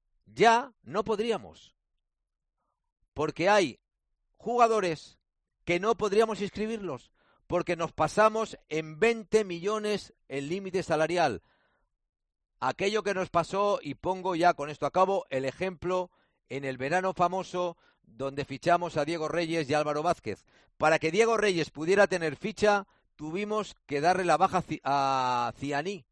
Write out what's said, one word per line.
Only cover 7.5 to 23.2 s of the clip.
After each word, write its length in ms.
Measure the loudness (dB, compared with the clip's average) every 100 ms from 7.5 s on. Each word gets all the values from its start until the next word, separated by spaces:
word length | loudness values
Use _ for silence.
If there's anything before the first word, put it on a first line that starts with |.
| -2 0 -2
nos 160 | -2
pasamos 680 | 0 0 6 4 4 -4 -8 -8
en 300 | -6 -6 0
veinte 460 | 2 2 0 0
millones 680 | 0 -4 -4 -2 -2 -4 -6 _ -10
el 200 | -8 -4
límite 340 | -6 -4 -4
salarial. 600 | 0 0 2 2 0 0 -10 _ _ _ _ _ _ _ _ _ _ -8
Aquello 440 | -6 -2 -2 0
que 120 | -2
nos 160 | -2 -2
pasó, 480 | -2 -2 0 0 -2
y 120 | -6
pongo 400 | -6 -4 -4 -2
ya 200 | 2 2
con 140 | 2 -4
esto 180 | -4 -2
a 40 |
cabo, 360 | 2 2 2 -2
el 140 | -4
ejemplo 680 | -4 -4 -6 -6 -4 -4 -4 _ _ _ -12
en 160 | -8
el 120 | -6 -6
verano 360 | -2 0 0
famoso 640 | 0 0 0 -6 -4 -4 -6 _ _
donde 420 | _ -10 -8 -6
fichamos 520 | -8 -4 2 2 0 -2
a 80 |
Diego 240 | -2 -4 -4
Reyes 400 | -2 -2 -2 0
y 60 |
Álvaro 280 | 0 0 0
Vázquez. 420 | 0 -2 -4 -10 _ _ _ 0
Para 220 | 2 4
que 120 | 2
Diego 240 | 2 4 4
Reyes 340 | 2 2 -2
pudiera 360 | -4 2 4 4
tener 300 | 2 -2 -4
ficha, 500 | -8 0 2 2 0 _ _
tuvimos 600 | -14